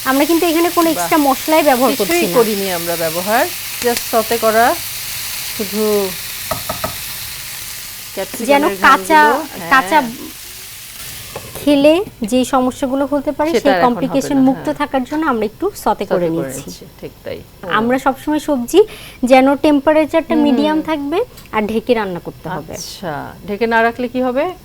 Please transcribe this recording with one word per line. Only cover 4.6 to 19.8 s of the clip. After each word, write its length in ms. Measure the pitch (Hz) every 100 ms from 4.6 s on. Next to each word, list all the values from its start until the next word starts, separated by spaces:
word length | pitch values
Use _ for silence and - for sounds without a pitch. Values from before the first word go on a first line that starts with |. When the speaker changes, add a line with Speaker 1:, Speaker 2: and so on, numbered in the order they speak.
| 240 339 - - - - - - - -
Speaker 2:
শুধু 280 | 196 202
Speaker 1:
যেন 2250 | 214 208 190 180 - - - - - - - - - - - - - - - - - - -
Speaker 2:
ক্যাপসিকামের 600 | - 190 - 226 285 311 392
Speaker 1:
কাঁচা, 360 | 302 269 - 311
Speaker 2:
ঘ্রাণগুলো, 380 | 302 285 320 -
হ্যাঁ। 120 | 170
Speaker 1:
কাঁচা 320 | 269 196 311 240 254 320 - - - - - - - - - - - -
খেলে 500 | - 277 285 294 330 415 -
যে 220 | 208 254
সমস্যাগুলো 600 | 247 269 254 247 269 269 277
হতে 260 | 285 285
পারে 180 | 285 302
Speaker 2:
সেটা 100 | 285
Speaker 1:
সেই 100 | 277
Speaker 2:
আর 60 | 285
এখন 60 |
হবে 120 | 247
Speaker 1:
কমপ্লিকেশন 420 | 220 269 269 277 277
Speaker 2:
না, 60 |
Speaker 1:
মুক্ত 220 | 262 254
Speaker 2:
হ্যাঁ। 100 | -
Speaker 1:
থাকার 300 | 294 294 269
জন্য 220 | 247 302 320
আমরা 180 | 233
একটু 260 | 214 - 381
সতে 100 | -
Speaker 2:
সতে 260 | 240 202 196
Speaker 1:
করে 200 | 185 170
Speaker 2:
করে 40 |
Speaker 1:
নিচ্ছি। 320 | 165 135 131 156
Speaker 2:
নিচ্ছি, 180 | 175 190 -
ঠিক 100 | 151 -
তাই। 140 | - 160 - - 185 214
Speaker 1:
আমরা 200 | 233 262
সবসময় 400 | 277 254 - 302
সবজি 420 | 302 277 240 339 440 - - -
যেন 320 | 240 262 269 277
টেম্পারেচারটা 800 | 311 285